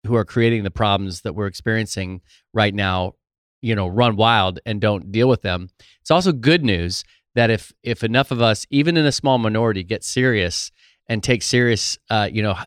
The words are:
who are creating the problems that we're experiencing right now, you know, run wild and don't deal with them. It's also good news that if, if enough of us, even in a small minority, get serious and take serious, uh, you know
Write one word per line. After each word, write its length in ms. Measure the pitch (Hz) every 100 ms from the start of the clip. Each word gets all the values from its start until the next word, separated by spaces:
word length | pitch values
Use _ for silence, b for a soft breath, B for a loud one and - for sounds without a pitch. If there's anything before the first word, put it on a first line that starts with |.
| 104
who 80 |
are 120 | 117 98
creating 360 | 123 117 113
the 80 | 101
problems 520 | - 107 101 98 87
that 100 | 113
we're 140 | 90 101
experiencing 720 | - 117 110 107 - 92 92 b b b
right 220 | 110 104
now, 400 | 101 98 92 92 - _ _ _ _
you 120 | 113
know, 120 | 107 92
run 300 | 98 120 104
wild 440 | 113 113 92 90 -
and 120 | 104
don't 320 | 107 101 95
deal 160 | 107 127
with 140 | 117
them. 300 | 98 90 90 _ b b
It's 80 | -
also 220 | 165 185
good 300 | 139 120 170
news 400 | 135 90 87 - b b _
that 140 | 120 117
if, 240 | 110 - _
if 220 | 117 113
enough 260 | 113 120 135
of 120 | 123
us, 240 | 117 107 -
even 300 | 139 151 170
in 80 | 147
a 60 |
small 260 | - 143 127
minority, 440 | 113 107 117 98
get 220 | 87 107
serious 680 | - - 131 110 87 - - b b b -
and 160 | 110
take 200 | 113 120
serious, 540 | - 123 120 110 - - _
uh, 180 | 110 101
you 120 | 107
know 160 | 107 92